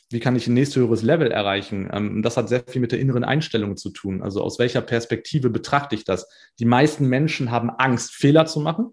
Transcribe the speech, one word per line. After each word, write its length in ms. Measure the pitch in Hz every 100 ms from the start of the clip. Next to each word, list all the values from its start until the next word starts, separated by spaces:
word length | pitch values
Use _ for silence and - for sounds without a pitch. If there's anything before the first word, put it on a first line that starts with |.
| _
wie 80 | 117
kann 160 | 127
ich 140 | 123 120
ein 60 |
nächsthöheres 480 | 120 143 135 120 110
Level 280 | 113 165 135
erreichen?“ 580 | - 101 98 - 101 95
Ähm, 240 | 101 104 107
und 60 |
das 140 | 117 127
hat 120 | 110
sehr 160 | 123 -
viel 140 | 131
mit 100 | 120
der 80 | 117
inneren 240 | 135 123
Einstellung 540 | 120 143 156 113 104 95
zu 140 | 101
tun. 320 | - 101 95
Also 200 | 92 98
aus 160 | - -
welcher 220 | 123 123
Perspektive 720 | - 117 - 117 - 156 127
betrachte 440 | 113 - 139 139
ich 80 | 107
das? 240 | - 92 - _ _ -
Die 60 |
meisten 420 | 117 120 151 151 135
Menschen 460 | 127 151 - 123
haben 180 | 117 117
Angst, 420 | - 131 120 -
Fehler 340 | - 139 156 160
zu 120 | 156
machen, 300 | 151 165 254